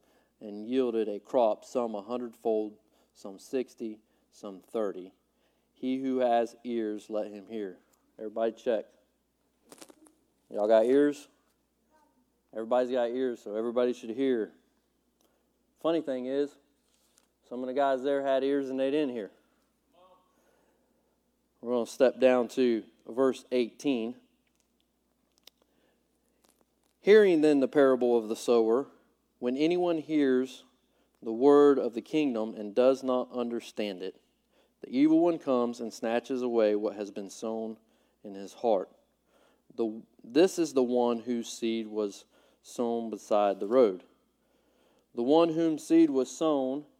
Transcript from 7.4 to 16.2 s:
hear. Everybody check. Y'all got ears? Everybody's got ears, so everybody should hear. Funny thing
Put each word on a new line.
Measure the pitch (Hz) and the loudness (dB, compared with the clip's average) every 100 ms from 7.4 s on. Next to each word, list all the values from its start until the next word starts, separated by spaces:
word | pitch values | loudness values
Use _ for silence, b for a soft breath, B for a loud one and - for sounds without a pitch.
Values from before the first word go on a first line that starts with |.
| 95 | -12
hear. | 113 98 87 _ _ _ - | -10 -10 -12 _ _ _ -16
Everybody | 110 110 113 | -10 -4 -4
check. | 113 127 107 - _ _ _ _ _ _ _ _ - - _ _ _ _ _ _ | -4 -4 -4 -6 _ _ _ _ _ _ _ _ -20 -20 _ _ _ _ _ _
Y'all | 101 107 | -2 4
got | 110 | 4
ears? | 120 139 147 143 - _ _ _ _ _ _ _ _ _ _ _ _ | 6 4 2 0 -12 _ _ _ _ _ _ _ _ _ _ _ _
Everybody's | 110 113 123 123 | -10 -2 0 2
got | 127 117 | 0 -2
ears, | 127 127 113 | -2 -4 -4
so | 104 104 | -8 -6
everybody | 120 117 123 | -2 0 0
should | 123 117 | -2 -8
hear. | 110 135 120 98 - _ _ _ _ _ _ _ _ _ _ _ _ | -2 0 0 -4 -10 _ _ _ _ _ _ _ _ _ _ _ _
Funny | 156 165 | -2 -2
thing | 143 131 | -2 -6